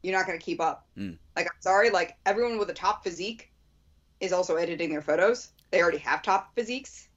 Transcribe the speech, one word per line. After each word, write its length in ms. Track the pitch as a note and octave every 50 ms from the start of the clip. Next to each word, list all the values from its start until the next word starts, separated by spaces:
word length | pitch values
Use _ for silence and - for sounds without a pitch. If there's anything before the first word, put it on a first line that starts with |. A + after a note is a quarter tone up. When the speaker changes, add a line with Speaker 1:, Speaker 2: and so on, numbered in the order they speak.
Speaker 1:
you're 140 | - F#3 F#3+
not 80 | F#3+ F#3
gonna 140 | F#3+ F3 E3
keep 220 | - - E3+ E3+
up. 260 | E3 D#3+ - - _ _ _
Speaker 2:
Mm. 220 | - G2+ F#2+ E2 - - _ _
Speaker 1:
Like, 120 | E3 F3
I'm 140 | F3 - _
sorry, 300 | - F#3 F#3+ G3 G#3+ A#3
like, 260 | G3+ F3+ E3+ - - _ _
everyone 320 | G3 G3+ A3 A#3+ A#3+ A#3 G#3+
with 120 | G3+ F3+
a 40 | F3
top 280 | - F3 F#3+ G#3+ -
physique 480 | - G3 E3+ D#3 F3+ G#3+ A#3 A3 - _ _ _ _ _ _ _ _ _ _ _ _ _ _ _
is 120 | - F#3
also 240 | F#3 F3+ F#3 - E3
editing 340 | D#3+ E3+ E3 E3+ D#3+ E3+ D#3+
their 120 | D#3 D3+
photos. 480 | D3+ - D3+ E3 F#3 G#3 A#3+ A#3+ - - _ _ _ _
They 100 | - F3+
already 180 | E3+ E3+ E3 D3+
have 240 | - A#2+ C#3 -
top 300 | - G#3+ F#3+ F#3+ - - _
physiques. 520 | A#3+ A#3 G#3+ B3 C4 C4+ - - - - _ _